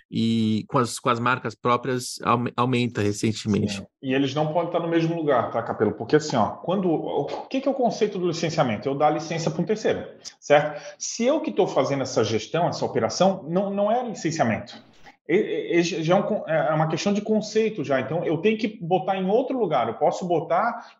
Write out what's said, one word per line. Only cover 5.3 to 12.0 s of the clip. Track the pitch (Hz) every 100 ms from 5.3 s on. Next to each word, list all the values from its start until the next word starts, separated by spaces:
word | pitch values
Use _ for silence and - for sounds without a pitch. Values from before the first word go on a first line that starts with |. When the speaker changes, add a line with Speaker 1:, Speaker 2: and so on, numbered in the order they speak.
| 123 107
Speaker 2:
tá, | 120
Capelo? | 113 - 107
Porque | 98 113 151
assim, | 156 131
ó, | 101
quando, | - - 190 180
o | 147 85 90 143 - -
que | 269
que | 277
é |
o |
conceito | 262 240 - 208 196
do | 175
licenciamento? | 156 165 156 131 107 135
Eu |
dar | 143 151
licença | 156 - 165 160
pra | 156
um | 175
terceiro, | 214 147 - - - - -
certo? | - 147 151 - - -
Se | - - 240
eu | 311
que | 302
tô | 208 185
fazendo | 151 131 139